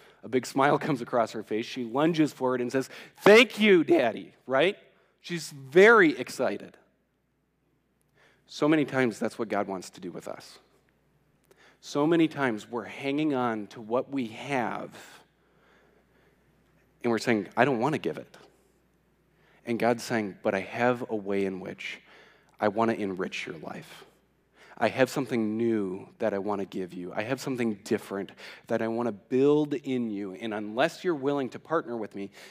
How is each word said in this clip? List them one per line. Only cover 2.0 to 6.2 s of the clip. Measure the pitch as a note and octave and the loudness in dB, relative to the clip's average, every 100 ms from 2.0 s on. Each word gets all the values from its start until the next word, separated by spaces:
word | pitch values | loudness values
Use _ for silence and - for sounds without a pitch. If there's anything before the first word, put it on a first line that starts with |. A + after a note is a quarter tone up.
| D#3+ E3 D3 | 0 2 0
forward | - C3 B2+ | 2 -2 -2
and | B2 | -2
says, | C3+ C3 - - - | -2 -4 -10 -20 2
"Thank | - A3 B3 - | 8 10 8 4
you, | G#3+ F3+ | 6 6
Daddy," | C#3+ - B2 G#2 F2+ - - | 6 4 4 -2 -10 -18 -2
right? | C3 E3+ G#3 _ _ _ _ | 2 2 0 _ _ _ _
She's | - E3+ D3+ | -8 -8 -8
very | C#3+ C3+ D3+ G#3 A#3 E3+ | -14 2 8 10 10 8
excited. | - | 4